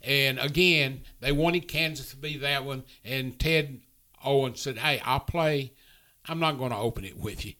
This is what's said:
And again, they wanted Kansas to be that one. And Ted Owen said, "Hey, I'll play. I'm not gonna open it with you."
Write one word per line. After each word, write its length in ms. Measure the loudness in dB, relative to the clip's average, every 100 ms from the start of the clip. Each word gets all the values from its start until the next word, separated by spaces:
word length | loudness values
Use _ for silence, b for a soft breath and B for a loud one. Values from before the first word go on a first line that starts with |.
And 360 | 2 2 2 2
again, 640 | -2 4 6 6 2 -2 B B
they 100 | 0
wanted 380 | 2 4 2 -2
Kansas 400 | -2 -2 -4 -12
to 80 | -10
be 180 | -10 -4
that 260 | -2 -2 -2
one. 180 | -8 -10 B -6
And 340 | -4 -4 -2
Ted 400 | 2 4 2 -6 _ _ _ _ 2
Owen 300 | 4 4 -2
said, 220 | -8 -2
"Hey, 240 | 0 0 2
I'll 160 | 0
play. 500 | 0 0 2 2 -2 b b b b b -8
I'm 120 | 0
not 200 | 0 0
gonna 200 | -2 0
open 260 | -2 -2 -10
it 120 | -8
with 280 | -8 -8 -10
you." 80 | -12